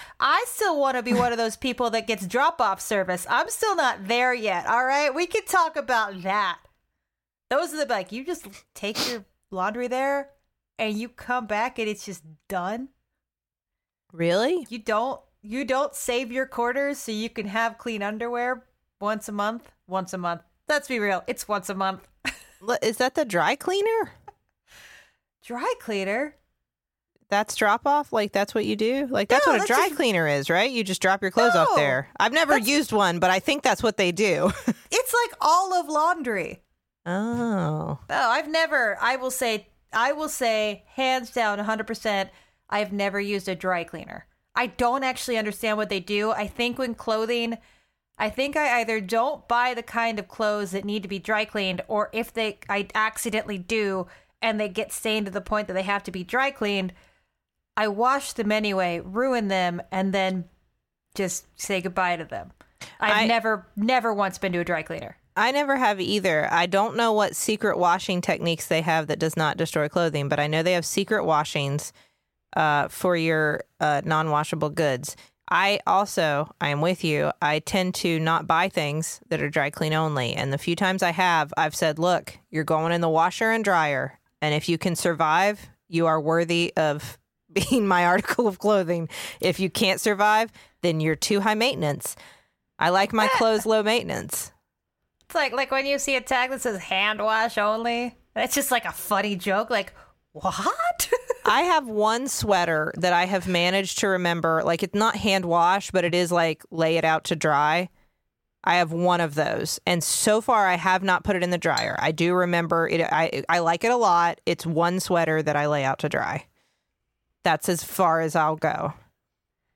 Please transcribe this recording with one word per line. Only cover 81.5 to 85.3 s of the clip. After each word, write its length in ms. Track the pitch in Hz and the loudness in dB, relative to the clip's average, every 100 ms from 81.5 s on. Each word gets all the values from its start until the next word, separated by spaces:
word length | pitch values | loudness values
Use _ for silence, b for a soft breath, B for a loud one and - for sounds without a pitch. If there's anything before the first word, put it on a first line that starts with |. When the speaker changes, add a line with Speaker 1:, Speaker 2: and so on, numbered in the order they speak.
| - | 0
Speaker 2:
I've 180 | 156 | -2
said, 240 | - 165 151 | 0 -2 0
"Look, 400 | 175 170 - - _ | 2 0 -2 -18 _
you're 140 | 156 | -4
going 280 | 151 160 160 | 0 0 0
in 80 | 175 | 0
the 80 | 165 | 2
washer 420 | 160 175 - 226 | 2 2 2 0
and 140 | 226 | 0
dryer. 540 | 214 175 151 135 135 - _ - | 2 2 2 0 -4 -10 _ -6
And 140 | 151 | -2
if 140 | 151 - | -2 0
you 100 | 165 | 0
can 160 | 190 | 0
survive, 760 | 165 175 160 160 | 0 0 0 2